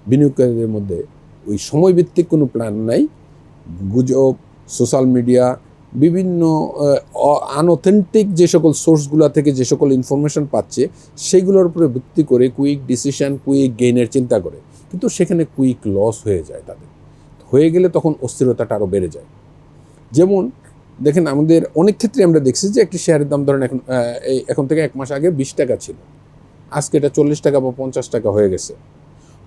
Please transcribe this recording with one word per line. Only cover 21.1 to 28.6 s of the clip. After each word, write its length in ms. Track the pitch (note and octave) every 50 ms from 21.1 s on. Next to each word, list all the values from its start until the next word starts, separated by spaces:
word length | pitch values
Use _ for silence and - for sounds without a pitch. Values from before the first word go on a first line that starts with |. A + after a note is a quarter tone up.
| D3 F3+ E3+
আমাদের 360 | D3+ C#3 C#3+ D3+ D#3+ E3 E3 D3+ - -
অনেক 220 | D3+ F3 G#3+ G#3
ক্ষেত্রে 280 | - - G#3 - C4+ G3
আমরা 160 | E3+ E3 D#3
দেখছি 280 | C#3 C3 B2 - - G3+
যে 120 | G#3 B3+
একটি 180 | G#3+ E3 F#3 E3+
শেয়ারের 300 | - - D#3+ D3 D3 C#3
দাম 160 | D3 C#3+ C#3+
ধরেন 180 | C#3 C#3 C#3
এখন, 160 | C3 A#2+ B2+ B2+ -
আহ, 80 | - B2+ B2+ A#2+ A#2+ A#2+ - -
এই 200 | - C3 B2+ A#2+ -
এখন 180 | B2 - C#3
থেকে 140 | C3 D#3 D#3
এক 100 | D#3 C#3 -
মাস 180 | C3+ C3+ B2+
আগে 180 | C#3+ C#3 D3+ F#3
বিশ 240 | E3+ C3+ C3+ - -
টাকা 220 | - D3 B2 A#2
ছিল, 180 | G2 - - D#2+ - - _ _ _ _ _ _ - - - - - - -
আজকে 260 | - D3 D3 - -
এটা 120 | D#3 C#3+ C#3+
চল্লিশ 320 | - - D3 D3 D3 D3
টাকা 200 | - D3+ C#3+ C#3
বা 120 | C3 C3 B2
পঞ্চাশ 320 | C3 C3 C3 B2+ C#3 B2 -
টাকা 220 | - A#2 A2 A2
হয়ে 200 | G2 G#2 G#2 G2
গেছে। 240 | F#2 E2+